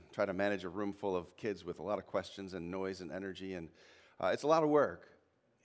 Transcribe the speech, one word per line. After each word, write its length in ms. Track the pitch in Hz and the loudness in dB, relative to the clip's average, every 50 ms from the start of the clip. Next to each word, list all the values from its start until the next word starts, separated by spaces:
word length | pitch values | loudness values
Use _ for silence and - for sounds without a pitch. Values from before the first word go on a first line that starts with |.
| 82 - - | -14 -14 0
try 120 | - 104 | 0 2
to 80 | 101 92 | 2 2
manage 320 | 92 101 104 104 95 90 | 2 2 2 2 0 -2
a 40 | 90 | -6
room 220 | 82 101 104 101 98 | -4 -2 -2 -2 -4
full 200 | - - 101 92 | -2 -2 0 0
of 220 | 90 82 78 - | 0 -2 -4 -12
kids 260 | - - 113 98 87 85 | -6 -4 -4 -4 -4 -6
with 140 | 85 82 - | -8 -8 -6
a 40 | 78 | -4
lot 160 | 92 104 92 | -2 -2 -2
of 80 | - | -4
questions 480 | - - 101 90 - - - 98 95 90 | -2 -2 -2 -2 -2 -10 -10 -10 -8 -8
and 160 | 92 85 85 | -6 -6 -6
noise 320 | 90 95 95 95 95 92 92 | -4 -4 -4 -4 -4 -6 -8
and 100 | 80 69 | -8 -8
energy. 400 | 92 98 98 92 85 95 95 95 | -6 -6 -6 -8 -8 -8 -6 -6
And, 140 | 87 82 78 - - - - - - - - - _ | -6 -8 -10 -14 -20 -20 -20 -20 -20 -20 -20 -8 _
uh, 100 | - 92 | 2 2
it's 160 | 95 123 - | 2 2 4
a 40 | 143 | 4
lot 140 | 160 160 160 | 6 6 6
of 80 | 151 | 6
work. 360 | 147 147 131 98 87 87 - - - - _ _ _ _ _ _ _ _ | 6 6 6 4 2 -6 -14 -20 -20 -20 _ _ _ _ _ _ _ _